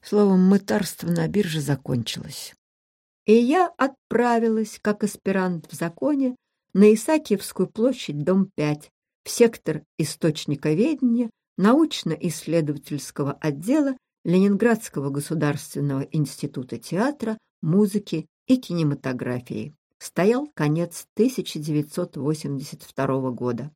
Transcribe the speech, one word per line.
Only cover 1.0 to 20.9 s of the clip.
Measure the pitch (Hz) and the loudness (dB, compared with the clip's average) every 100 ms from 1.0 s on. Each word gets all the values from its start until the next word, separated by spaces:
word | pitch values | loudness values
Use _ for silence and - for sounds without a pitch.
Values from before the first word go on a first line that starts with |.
| 170 | -4
на | 170 160 | -2 0
бирже | 185 190 156 | 0 0 -2
закончилось. | 139 143 - 127 113 - - - - - _ _ _ _ _ _ - | -2 -2 -2 -4 -4 -8 -10 -14 -16 -20 _ _ _ _ _ _ 4
И | |
я | 226 240 339 359 - | 6 6 2 2 0
отправилась, | 269 - _ - 240 233 226 220 214 - | -4 -4 _ 0 2 2 2 0 -4 -4
как | 208 208 | -2 0
аспирант | 208 - - 190 185 175 - | -2 -4 -2 0 0 -2 -8
в | |
законе, | 151 165 165 262 285 262 254 _ _ _ | -8 -8 -2 -2 0 0 -2 _ _ _
на | 185 208 | 6 8
Исаакиевскую | 220 - 311 302 196 - - 180 | 6 2 0 0 -4 -4 -4 -6
площадь, | - 240 254 - 147 | 0 -2 -2 -6 -4
дом | 151 190 190 | 0 2 0
пять, | - 147 147 - _ _ _ | -2 -2 -2 -8 _ _ _
в | - | -12
сектор | - 233 226 - 160 _ _ | 2 2 2 -6 -6 _ _
источниковедения, | 151 - 170 151 - 147 151 156 262 294 247 233 233 _ _ - | -4 0 -2 -2 -4 -4 0 0 0 2 0 0 -2 _ _ 0
научно-исследовательского | 190 269 311 - - 156 175 - - 165 151 147 - 147 - - 143 | 4 4 4 0 -6 -4 -4 -6 -2 0 0 -4 -6 -8 -8 -6 -6
отдела | - 156 147 180 302 277 262 _ _ | -2 -4 -4 0 0 0 -4 _ _
Ленинградского | - 180 196 202 226 220 - - 139 | 0 2 4 2 2 0 -2 -6 -4
государственного | 139 - 156 147 147 - - 143 135 135 | -6 -4 -2 0 -2 -6 -6 -4 -4 -4
института | 156 147 - 143 147 123 117 | -2 -4 -4 -8 -8 -10 -12
театра, | - 165 254 285 220 220 _ _ | -6 -2 -2 -2 -6 -8 _ _
музыки | 160 185 208 208 - 160 151 _ _ | 0 2 2 0 -4 -8 -8 _ _
и | 254 | 0
кинематографии. | - 175 151 139 131 123 127 123 123 107 127 _ _ _ | 0 0 0 0 -4 -6 -4 -6 -6 -10 -10 _ _ _
Стоял | - - 190 247 294 | -8 0 2 2 -2
конец | - 151 156 175 | -2 0 0 -2